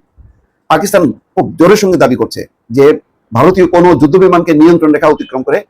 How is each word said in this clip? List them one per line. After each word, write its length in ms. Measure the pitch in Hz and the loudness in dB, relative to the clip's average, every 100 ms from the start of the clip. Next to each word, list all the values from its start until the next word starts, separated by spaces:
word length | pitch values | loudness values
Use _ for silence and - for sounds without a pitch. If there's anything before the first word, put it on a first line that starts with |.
| _ _ - _ _ _ - | _ _ -20 _ _ _ -6
পাকিস্তান 440 | 156 196 - 147 | -4 -2 -2 -2
খুব 440 | - _ - 123 160 | -6 _ -8 -6 0
জোরের 180 | 170 208 | 2 2
সঙ্গে 220 | 190 170 | 0 0
দাবি 180 | 131 127 | -2 -2
করছে 300 | 110 113 - _ - | -6 -10 -18 _ -6
যে 280 | 120 139 - - _ _ | 0 2 0 -6 _ _
ভারতীয় 320 | 113 160 185 175 | -2 0 0 0
কোনো 280 | 175 175 | 2 2
যুদ্ধ 220 | 147 147 185 | 2 2 2
বিমানকে 380 | 185 175 165 | 2 0 0
নিয়ন্ত্রণ 380 | 151 165 165 156 | 2 2 2 0
রেখা 140 | 147 151 | 0 0
অতিক্রম 360 | 143 - 135 | -2 -6 -10
করে 220 | 139 180 | -6 -6